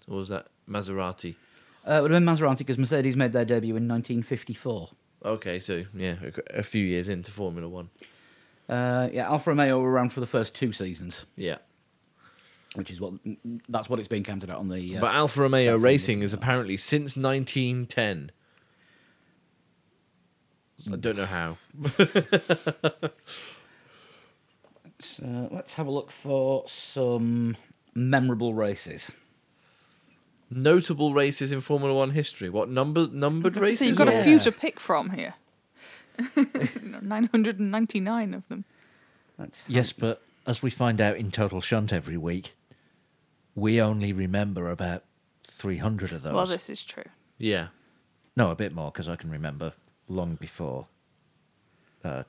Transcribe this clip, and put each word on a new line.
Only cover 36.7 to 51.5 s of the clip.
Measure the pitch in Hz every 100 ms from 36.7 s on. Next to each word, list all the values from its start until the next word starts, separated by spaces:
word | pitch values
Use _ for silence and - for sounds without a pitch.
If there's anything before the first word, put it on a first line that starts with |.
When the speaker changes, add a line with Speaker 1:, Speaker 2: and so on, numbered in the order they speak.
| - 214
Speaker 3:
know, | 190
nine | 202 214 233
hundred | 226 220 196
and | 208
ninety-nine | 214 226 208 190 233 208
of | 180 -
them. | - - _ _ _ _ _ _ -
Speaker 2:
Let's | - - -
Speaker 4:
Yes, | 123 120
Speaker 2:
have | -
Speaker 4:
but | 113 117 _ _ -
as | 117
we | 131
find | - 123 107
out | 104 104
in | 107
Total | 92 101 92
Shunt | - 113 107
every | 92 73 85
week, | 80 90 - - _ - _ _ _ _ _ _ _ -
we | 107 113
only | 107 107 101
remember | 95 92 98 104 92 87
about | 87 90 87 - _ _ _ -
three | - 98 87
hundred | 110 107 92
of | 82
those. | 76
Speaker 3:
Well, | - 185
this | 170 -
is | - -
true. | - - - _ -
Speaker 1:
Yeah. | 113 95 85 - _ _ _ _ _ -
Speaker 4:
No, | 101
a | 82
bit | 104
more, | 82 76
'cause | - 82
I | 85
can | 80
remember | 78 76 71 80 - _ _ -
long | 92 85 80
before, | 80 - 78 65 65 _ _ _ _ _ _